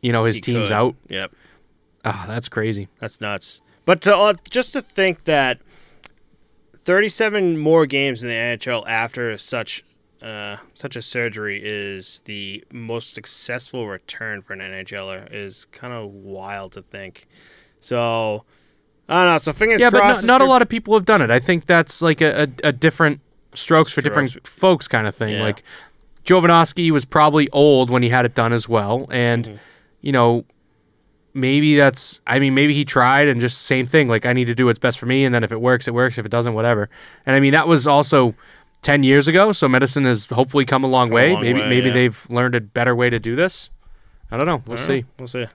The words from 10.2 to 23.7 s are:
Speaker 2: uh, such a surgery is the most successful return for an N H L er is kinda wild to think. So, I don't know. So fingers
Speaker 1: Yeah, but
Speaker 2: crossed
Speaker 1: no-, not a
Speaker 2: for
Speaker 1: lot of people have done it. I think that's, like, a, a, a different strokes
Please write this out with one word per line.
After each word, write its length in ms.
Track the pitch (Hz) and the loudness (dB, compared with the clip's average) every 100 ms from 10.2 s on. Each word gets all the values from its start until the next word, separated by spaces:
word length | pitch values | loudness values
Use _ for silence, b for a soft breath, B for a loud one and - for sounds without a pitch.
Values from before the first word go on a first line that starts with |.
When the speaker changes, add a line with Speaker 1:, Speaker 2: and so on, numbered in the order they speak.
Speaker 2:
uh, 360 | 113 107 104 101 - | -18 -14 -14 -16 -20
such 220 | _ 139 123 | _ -16 -12
a 60 | |
surgery 600 | 113 123 117 104 107 101 | -10 -6 -6 -8 -10 -10
is 580 | 104 104 101 98 92 - - | -10 -10 -10 -12 -12 -14 -16
the 380 | 104 98 101 _ | -16 -14 -16 _
most 420 | 123 113 117 - | -18 -12 -12 -12
successful 760 | - - - - 120 123 131 110 | -18 -16 -16 -12 -12 -12 -12 -12
return 540 | 95 - - 113 104 | -12 -16 -14 -12 -12
for 120 | 95 | -14
an 80 | 98 | -16
N 120 | 95 | -14
H 200 | 95 95 | -14 -14
L 180 | 101 95 | -14 -12
er 160 | 95 - | -14 -16
is 340 | 107 101 90 - | -16 -16 -16 -20
kinda 340 | - 123 120 104 | -18 -16 -14 -14
wild 680 | 101 98 95 95 101 95 | -18 -16 -14 -12 -12 -14
to 80 | 101 | -18
think. 460 | 92 104 95 - _ b b b b b | -20 -20 -18 -20 _ b b b b b
So, 640 | - 123 120 113 110 107 _ _ _ _ _ _ _ | -8 -4 -2 -2 -4 -6 _ _ _ _ _ _ _
I 160 | 170 | 2
don't 100 | 180 | 4
know. 40 | 160 | 2
So 160 | - | -2
fingers 280 | 147 220 220 | -2 0 4
Speaker 1:
Yeah, 80 | 240 | 4
but 100 | 233 | 6
Speaker 2:
crossed 240 | 202 - | 4 2
Speaker 1:
no-, 40 | 220 | 4
not 80 | 254 | 4
a 40 | 269 | 6
Speaker 2:
for 40 | |
Speaker 1:
lot 120 | 254 | 4
of 80 | 240 | 2
people 240 | 226 214 | -2 0
have 120 | 220 180 | 0 4
done 160 | 214 | 2
it. 80 | 123 | 4
I 80 | 120 | 2
think 260 | 131 175 - | 2 -2 2
that's, 360 | 175 165 - | 2 2 -2
like, 200 | 165 156 | -2 2
a, 220 | 156 101 147 123 | 0 2 -2 -2
a, 40 | 151 | -4
a 20 | |
different 500 | 127 160 - 160 139 _ _ _ | 2 0 2 0 0 _ _ _
strokes 380 | - - | -14 0